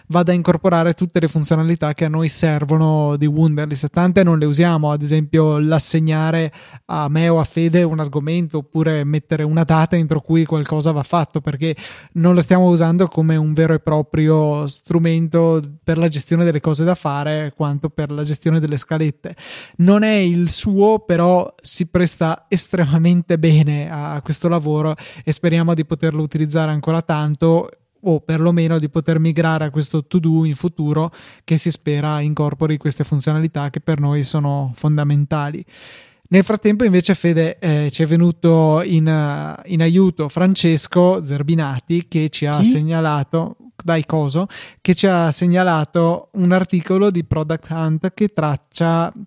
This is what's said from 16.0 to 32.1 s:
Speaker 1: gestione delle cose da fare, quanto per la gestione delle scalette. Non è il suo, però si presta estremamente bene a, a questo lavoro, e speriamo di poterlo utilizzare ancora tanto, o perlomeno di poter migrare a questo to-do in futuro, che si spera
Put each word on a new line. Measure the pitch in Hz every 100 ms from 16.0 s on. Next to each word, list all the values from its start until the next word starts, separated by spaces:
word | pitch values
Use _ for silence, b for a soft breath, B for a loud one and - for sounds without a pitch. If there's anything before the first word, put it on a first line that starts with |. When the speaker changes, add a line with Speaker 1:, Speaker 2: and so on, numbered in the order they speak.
| 165
Speaker 1:
gestione | 147 - 165
delle | 170 147
cose | 160 147
da | 170 175
fare, | 151 143 147 151 151 -
quanto | 151 143 151
per | - 147
la | 147
gestione | 147 147 165 160
delle | 151 147
scalette. | - 156 156 - - 170 B B B B
Non | 180 208
è | 214 208
il | 180 175 170
suo, | - 214 196 208 220
però | - 170 175 180 - -
si | - - 170
presta | 175 175 - 160 - -
estremamente | 185 - 180 147 160 170 175 - 165
bene | 165 156 151 147 160
a, | 156 147 147
a |
questo | - 151 170
lavoro, | 170 147 151 156 151 B B
e | 160
speriamo | 151 170 165 170
di | 165 151
poterlo | 160 160 151
utilizzare | 151 156 156 160 156
ancora | 151 160 165
tanto, | 165 151 151 147 165 165 - - _ _ 196
o | 156
perlomeno | - 160 170 170 165 165
di | 151
poter | 165 156 165
migrare | 160 156 160 156 156
a |
questo | 147 143 160 -
to-do | 185 165 160 160
in | 139
futuro, | 180 - 151 151 165 B B B
che | - 160
si | 175
spera | - 147 147 151